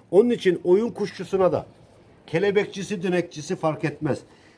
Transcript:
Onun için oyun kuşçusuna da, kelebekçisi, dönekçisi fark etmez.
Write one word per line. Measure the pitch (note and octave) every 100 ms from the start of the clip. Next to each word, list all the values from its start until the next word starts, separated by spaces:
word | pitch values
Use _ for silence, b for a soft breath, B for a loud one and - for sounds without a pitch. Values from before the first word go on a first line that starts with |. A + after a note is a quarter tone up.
| b
Onun | F3+ A#3+
için | A#3 F#3+ E3
oyun | F3+ F#3+ A#3
kuşçusuna | - G3+ - F#3 F#3+ F3+
da, | C3+ - - - - - - -
kelebekçisi, | D#3+ G3+ G3 G3 G3 F3+ G3+
dönekçisi | F#3 F3+ E3+ D3+ C#3+ F#3
fark | D#3+ D3+
etmez. | D3+ C#3+ D3 - - b b